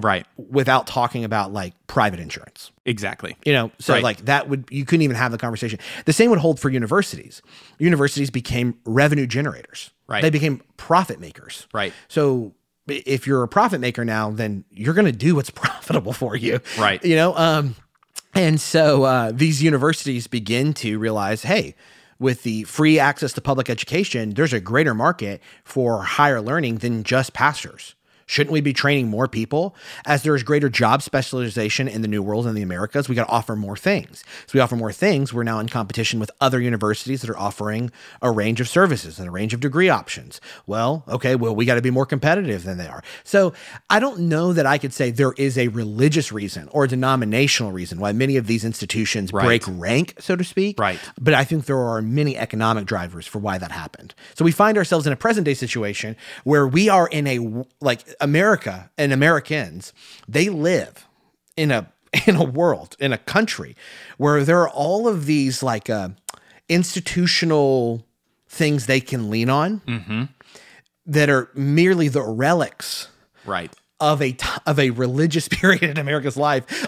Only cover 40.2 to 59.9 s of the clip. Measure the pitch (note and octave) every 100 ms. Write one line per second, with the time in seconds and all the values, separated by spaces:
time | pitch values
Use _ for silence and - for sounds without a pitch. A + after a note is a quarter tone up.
40.2 | B2+ - - - - G#2 A#2+ D#3 C3+ A#2
41.2 | B2+ B2+ A#2 G#2+ A#2+ A#2+ B2 B2+ C3+ C#3
42.2 | D3+ F3+ F3 G2+ F2 - - - - -
43.2 | - G3+ F#3 - - - _ G#3 C4+ G#3+
44.2 | E3+ D#3 F3 E3+ C3+ C#3+ C3+ - C3 A#2
45.2 | C3+ C3 C#3 B2+ A#2+ A2 G#2+ G#2+ C#3+ D3+
46.2 | - G#2 G2+ F#2 D2 D3 C3+ B2+ C3 C3
47.2 | A2 A2 C#3 - A2 F#2 F2 E2+ G2+ G#2+
48.2 | C3+ C3+ A2 A2+ A2+ G#2+ G2+ A2 A2 A2+
49.2 | F#2+ G2 A#2 A#2 G2 F2+ F2 B2 F3 -
50.2 | - F3+ F3+ - G3+ G3 G#2 F2 - -
51.2 | B2+ C#3+ C3+ D#3+ C3+ C3+ B2 A2+ A2 C3+
52.2 | D3 B2 A2 A2 A2 A2 F#2+ G#2 F2 F2
53.2 | E2 G#2+ G2+ F#2+ F2 D#2+ D#2 - - -
54.2 | - - E3 - G#3 G#3+ E3+ E3+ D3 C3
55.2 | A3+ G#3+ D3+ C3 B2 A#2+ G#2 G2+ A2 A2+
56.2 | - - - D3 C3+ C#3+ G#3 G3 E3+ D#3
57.2 | C#3+ B2 A#2 A2+ C3 _ C#3 A#2+ - -
58.2 | C#3+ D3+ G3+ G3+ - F#2 G2 - C#3+ C3+
59.2 | D3+ D#3+ - D3+ G2+ E2 -